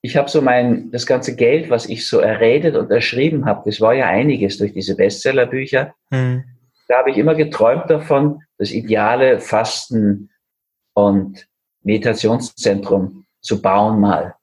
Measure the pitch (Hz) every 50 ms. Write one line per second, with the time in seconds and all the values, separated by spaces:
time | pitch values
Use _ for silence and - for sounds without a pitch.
0 | - 123 - 147 135 - - 156 139 131 123 123 120 123 117 - - - - 120
1 | - - 135 123 - - 123 - 120 117 135 160 160 165 127 113 - - 113 113
2 | - - - 113 - 107 107 101 113 113 123 151 - 165 143 78 101 - 101 117
3 | 117 - 120 123 139 160 160 143 127 120 104 - - 107 104 - 110 110 120 135
4 | 131 98 87 101 127 151 135 117 107 101 - - 107 101 - - 98 98 95 -
5 | 98 101 107 - - 135 131 135 123 120 - 131 131 135 - 131 139 143 - _
6 | _ _ 139 131 127 127 127 127 131 - - _ _ _ _ _ _ _ 120 127
7 | 131 135 135 104 113 156 160 156 156 147 - - 107 113 127 165 170 - 165 151
8 | 151 - 156 139 143 151 147 - - _ _ _ - 101 - 110 110 110 110 113
9 | 107 107 120 131 131 131 123 101 - - - 107 113 110 - - - - 127 113
10 | 107 101 101 98 101 - _ _ _ _ _ _ _ _ _ _ _ _ _ 104
11 | 101 101 98 98 95 98 98 - - _ _ _ _ _ _ _ _ 98 107 104
12 | - 123 110 107 - 147 113 127 123 - _ - - 113 98 101 98 - - 98
13 | 92 95 - - - _ _ _ _ - 117 101 - 98 95 101 104 107 110 107
14 | 101 101 92 76 82 90 - _